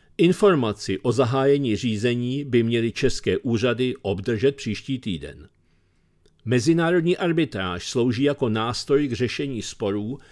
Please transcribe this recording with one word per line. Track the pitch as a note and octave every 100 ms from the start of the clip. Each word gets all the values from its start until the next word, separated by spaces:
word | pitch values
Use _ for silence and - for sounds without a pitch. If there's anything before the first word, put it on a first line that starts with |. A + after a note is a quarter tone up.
| _ -
Informaci | E3+ F3+ G#3 D#3+ A2+ G2+ - F#2+
o | B2
zahájení | A#2 A#2 C3+ C3+ C#3+ C3+ G#2+
řízení | B2 G#2 A#2+ A#2+ B2 C3+ C#3+
by | A#2
měly | A#2 A#2 A#2
české | - C3 - - F#2
úřady | B2 A2+ B2 A#2 B2+ -
obdržet | G2 G2 G2+ A2+ C3+ C3+
příští | A2+ G2+ - C3
týden. | A2+ E2 D2 D2+ D2+ _ _ _ _ _ _ _ _ _ A2+
Mezinárodní | B2 C3 E3 E3 F3+ E3 F#3
arbitráž | F3 E3 D3+ G2+ F#2 F2 -
slouží | B2+ B2 A2+
jako | C#3+ C#3+ B2+
nástroj | A2 A2+ B2 - C#3+ C#3+
k |
řešení | A#2 B2 - C#3+ A#2
sporů, | - - G#2 G#2 G#2+ C#3 -